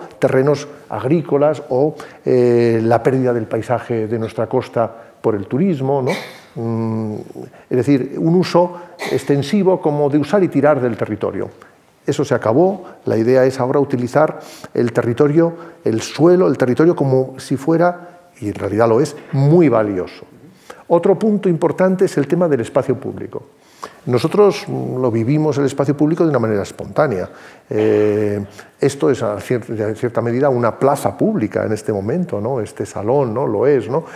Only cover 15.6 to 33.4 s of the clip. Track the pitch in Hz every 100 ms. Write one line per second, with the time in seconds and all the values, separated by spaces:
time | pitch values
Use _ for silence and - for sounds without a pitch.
15.6 | - - - 110 - - 165 180 180 127
16.6 | 127 120 165 170 139 131 131 - - 131
17.6 | 160 165 175 175 - - - - 104 98
18.6 | 98 104 117 113 147 - - 139 139 170
19.6 | 156 113 107 95 85 - - - - -
20.6 | - - - 170 196 190 220 208 190 160
21.6 | 170 - 185 185 190 - 139 175 175 135
22.6 | 113 139 127 120 - 101 - 110 - _
23.6 | _ - - - - 123 160 196 202 -
24.6 | - 131 127 127 127 113 113 151 151 135
25.6 | 139 135 143 147 151 170 165 131 113 104
26.6 | 90 - 98 98 147 95 87 - - -
27.6 | - 107 110 107 104 104 104 104 101 -
28.6 | - - 139 - 156 120 110 101 - 123
29.6 | - 110 107 107 120 117 117 120 143 123
30.6 | 117 - 139 143 - - 196 208 107 104
31.6 | 104 104 - 101 101 170 180 104 107 135
32.6 | 101 - 107 107 101 143 127 110